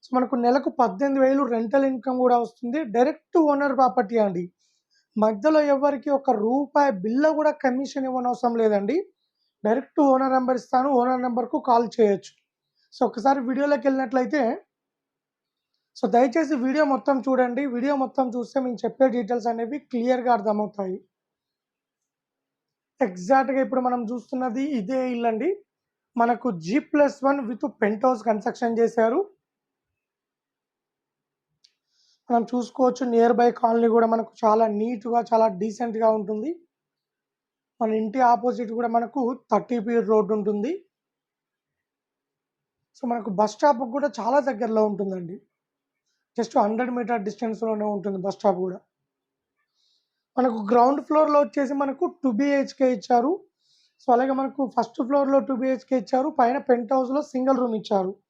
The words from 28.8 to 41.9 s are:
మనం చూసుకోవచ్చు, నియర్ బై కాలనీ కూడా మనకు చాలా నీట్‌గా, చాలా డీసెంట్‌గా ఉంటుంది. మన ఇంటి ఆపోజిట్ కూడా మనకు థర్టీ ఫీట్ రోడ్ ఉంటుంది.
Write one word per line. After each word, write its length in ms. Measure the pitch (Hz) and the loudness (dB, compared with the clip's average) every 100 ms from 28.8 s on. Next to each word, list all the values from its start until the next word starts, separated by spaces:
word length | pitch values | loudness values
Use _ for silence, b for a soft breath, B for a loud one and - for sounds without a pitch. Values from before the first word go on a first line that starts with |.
| 233 226 226 277 403 _ _ _ _ _ _ _ _ _ _ _ _ _ _ _ _ _ _ _ _ _ _ _ _ _ _ _ _ _ _ | 0 2 2 2 -4 _ _ _ _ _ _ _ _ _ _ _ _ _ _ _ _ _ _ _ _ _ _ _ _ _ _ _ _ _ _
మనం 120 | 233 | 0
చూసుకోవచ్చు, 600 | 226 247 233 - 254 247 247 | 0 -4 -6 0 0 0 -2
నియర్ 280 | 233 233 | 2 4
బై 140 | 233 240 | 4 2
కాలనీ 360 | 233 233 233 233 | 2 0 2 4
కూడా 200 | 226 226 | 4 2
మనకు 240 | 226 220 - | 0 -4 -2
చాలా 300 | 220 214 226 | 2 4 2
నీట్‌గా, 500 | 208 220 240 233 233 | 0 -4 -4 -2 -2
చాలా 240 | 233 226 220 | 0 2 2
డీసెంట్‌గా 560 | 180 220 196 240 220 226 | 0 -6 -4 -6 0 2
ఉంటుంది. 400 | 220 196 214 262 349 _ _ _ _ _ _ _ _ _ _ _ _ | 2 -2 -6 -6 -8 _ _ _ _ _ _ _ _ _ _ _ _
మన 100 | 226 | -2
ఇంటి 260 | 220 220 262 | -2 -2 2
ఆపోజిట్ 460 | 247 240 247 214 226 | 2 4 0 -4 -6
కూడా 180 | 226 240 | -4 -2
మనకు 320 | 233 233 285 240 262 _ | -2 -2 -4 -4 -4 _
థర్టీ 300 | 208 202 240 | -2 0 -4
ఫీట్ 280 | 208 233 196 | 0 -2 2
రోడ్ 220 | 214 196 | 2 2
ఉంటుంది. 420 | 214 202 208 226 381 _ _ _ _ _ _ _ _ _ _ _ | -2 -2 -2 -4 -6 _ _ _ _ _ _ _ _ _ _ _